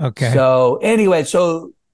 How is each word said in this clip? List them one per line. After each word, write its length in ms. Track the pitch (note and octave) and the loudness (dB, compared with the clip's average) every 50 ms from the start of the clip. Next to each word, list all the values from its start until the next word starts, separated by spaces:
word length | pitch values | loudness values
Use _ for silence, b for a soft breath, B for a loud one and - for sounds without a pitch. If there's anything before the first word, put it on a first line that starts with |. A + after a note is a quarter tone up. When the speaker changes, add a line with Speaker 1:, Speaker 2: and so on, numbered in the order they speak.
Speaker 1:
Okay. 320 | D#3 B2+ - - C3+ A#2 B2 | -6 -6 -4 -4 -2 0 2
Speaker 2:
So 460 | C3+ C3 C3 C3 B2+ B2+ B2 C3+ - | 2 2 2 2 2 2 0 0 0
anyway, 420 | - G#3+ A#3 A3+ G#3+ F#3+ F3+ D#3+ D3 | -2 0 0 2 2 2 2 0 -2
so, 480 | - - F3+ F3+ E3+ E3 E3 - - - _ _ _ | -2 -2 0 0 0 -2 -4 -8 -14 -20 _ _ _